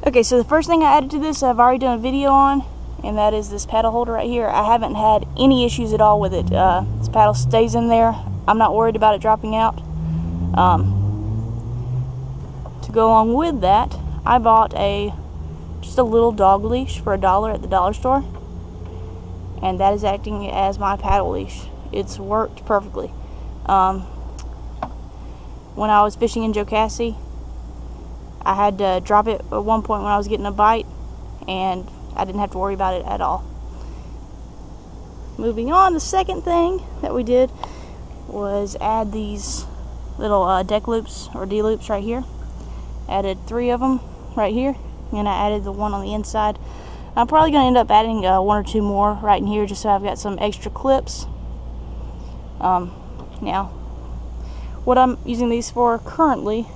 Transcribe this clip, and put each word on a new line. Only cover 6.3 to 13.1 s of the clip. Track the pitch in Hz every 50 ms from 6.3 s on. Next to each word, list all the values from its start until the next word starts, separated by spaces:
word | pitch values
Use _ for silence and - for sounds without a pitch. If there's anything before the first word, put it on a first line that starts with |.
| 185
it. | 175 - -
Uh, | 180 185 180 190 175 180 190 - - -
this | - -
paddle | - 226 214 214 208
stays | - - - - 226 233 233 220
in | 233 233 233
there. | 233 226 226 226 220 - - - - - - -
I'm | 202 220
not | 226 202 156
worried | 214 226 226 220
about | 214 214 220 214
it | 196
dropping | 165 220 220 220 - 214 220
out. | 220 226 226 - - - - - - - - - - - 165 - - - - 87 -
Um, | 175 180 175 - - - - 98 98 - - - - - - - - - - - - 117 120 120 123 127 123 - - - - - - - - - - - - - - - - -
to | - -
go | 214 226 226
along | 226